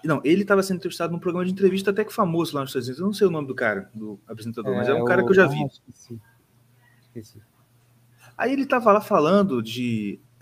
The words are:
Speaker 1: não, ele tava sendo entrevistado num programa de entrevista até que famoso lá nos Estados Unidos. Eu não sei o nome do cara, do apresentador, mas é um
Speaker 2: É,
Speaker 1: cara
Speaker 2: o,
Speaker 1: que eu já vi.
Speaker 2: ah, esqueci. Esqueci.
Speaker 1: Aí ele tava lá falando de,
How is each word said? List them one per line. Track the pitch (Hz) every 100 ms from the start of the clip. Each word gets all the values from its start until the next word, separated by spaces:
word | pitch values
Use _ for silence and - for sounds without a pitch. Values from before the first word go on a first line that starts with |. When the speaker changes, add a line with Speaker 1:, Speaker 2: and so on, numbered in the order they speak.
| 160
Speaker 1:
não, | 143
ele | 139 196 202
tava | 196
sendo | 190 180
entrevistado | 175 - 165
num | 170
programa | 180 175
de | 180
entrevista | 190 190 190 196
até | 202 214
que |
famoso | - 185 170 160
lá | 143
nos | 135
Estados | 131 120
Unidos. | 131
Eu | 196
não |
sei | 196 196
o |
nome | 156 135
do | 120
cara, | 117 98 98 110
do | 107 101 -
apresentador, | 113 113 117 104 98
mas | 123
é |
um | 135
Speaker 2:
É, | 120
Speaker 1:
cara | -
Speaker 2:
o, | -
Speaker 1:
que |
eu | 190
já | 165
vi. | 147
Speaker 2:
ah, | 143
esqueci. | - - - - 113 - _ _ _ _ _ _ _
Esqueci. | _ 120 107 107 _ _ _ _ _ _ _ _ - -
Speaker 1:
Aí | 247
ele | 277 262
tava | 254 214
lá | 208
falando | - 190 151 202 190 123
de, | 113 120 123 110 101 98 _ _